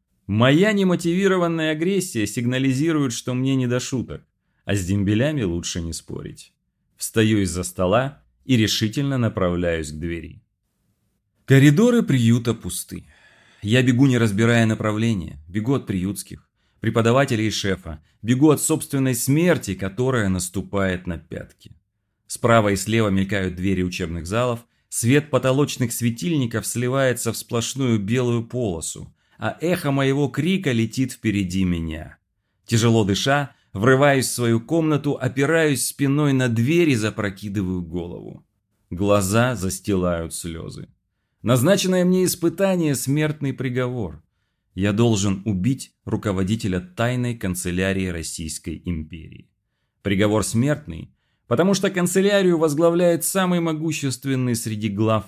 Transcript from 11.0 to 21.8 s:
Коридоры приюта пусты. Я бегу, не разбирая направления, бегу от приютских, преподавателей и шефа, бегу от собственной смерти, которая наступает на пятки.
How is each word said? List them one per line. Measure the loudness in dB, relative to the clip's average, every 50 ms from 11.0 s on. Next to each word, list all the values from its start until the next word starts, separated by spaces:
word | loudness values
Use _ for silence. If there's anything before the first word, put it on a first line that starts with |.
| _ _ _ _ _ _ _ _ _
Коридоры | 4 6 8 8 8 8 6 4 4 4 2
приюта | 2 2 2 4 4 4 4 4 2 -2 -4
пусты. | -2 -6 -8 -8 -8 -10 -12 -14 -16 -16 -18 _ _ _ _ _ _ _ _ _ _
Я | -2 2 2 4
бегу, | 4 4 4 4 4
не | 4 4
разбирая | 4 2 2 2 2 2 4 4 4 4
направления, | 2 0 0 -2 -2 -2 0 0 -2 -2 -2 -6 -8 -14 -18 -18 -8
бегу | -6 -4 -2 -2 -2
от | -2 -2
приютских, | -4 -4 -4 -4 -4 -6 -8 -12 -14 -18 -20 _ _ _ _ _ _ _ _
преподавателей | -6 -2 0 2 2 4 4 4 2 2 0 0 0 -2
и |
шефа, | -2 -2 -2 -4 -4 -4 -6 -12 -16 -16 -18 _ _ _
бегу | -2 0 2 4 6 4
от | 4 4
собственной | 2 -2 -2 -2 -2 -4 -4 -2 0 0 -2
смерти, | -2 0 2 2 4 4 2 2 0 -2 -6 -6
которая | -6 -6 -6 -4 -2 -2 0 0 2 2 0
наступает | 0 -2 -2 -4 -6 -8 -8 -4 -2 -2 0 0 -2 -4 -6
на | -8 -10 -10
пятки. | -10 _ -14 -14 -14 -16 -20 _ -20 -20 -20 _